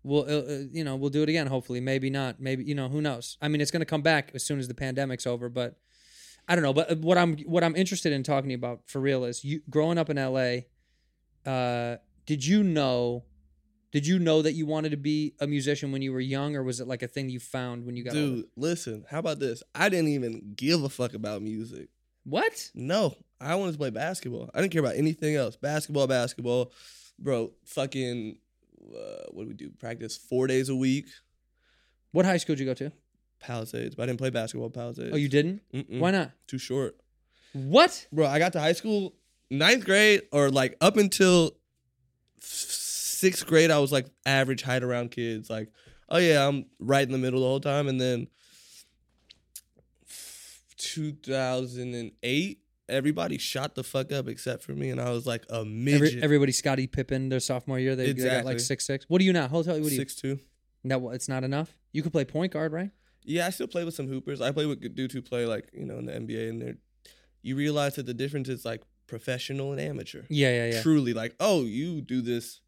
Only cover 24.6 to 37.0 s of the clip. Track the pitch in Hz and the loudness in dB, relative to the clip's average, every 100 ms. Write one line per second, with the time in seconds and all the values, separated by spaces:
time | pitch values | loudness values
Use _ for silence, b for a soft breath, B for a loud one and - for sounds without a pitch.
24.6 | 190 165 131 113 156 156 151 151 117 - | 0 2 0 2 0 0 -2 0 -2 -4
25.6 | 139 151 - 147 135 131 120 - 120 123 | -4 -4 -2 0 2 2 0 -4 -2 0
26.6 | 123 B B B B _ 139 120 117 _ | -2 B B B B _ -2 0 -2 _
27.6 | - - 135 135 127 120 110 - _ _ | -10 -4 -4 -2 -4 -4 -8 -12 _ _
28.6 | _ _ 52 55 52 50 50 - 110 104 | _ _ -18 -14 -12 -14 -14 -12 -12 -12
29.6 | - - 113 117 113 - - 127 131 131 | -16 -14 -12 -10 -10 -12 0 2 4 2
30.6 | 131 127 131 135 - - _ _ _ _ | 2 0 2 2 -2 -20 _ _ _ _
31.6 | _ _ _ _ _ 160 185 175 - 143 | _ _ _ _ _ 2 4 2 0 -2
32.6 | 135 123 143 - _ _ _ _ - 120 | -2 -4 -6 -10 _ _ _ _ -10 -8
33.6 | 113 117 120 - 123 123 131 120 113 123 | -6 -6 -8 -4 -4 -2 -2 -2 -4 -6
34.6 | 117 127 120 - 120 156 143 139 156 196 | -8 -8 -10 -8 -4 0 4 4 4 -2
35.6 | _ 131 135 123 170 190 135 _ - 131 | _ -10 -8 0 2 2 0 _ -10 -10
36.6 | - 131 131 - | -4 -2 -4 -8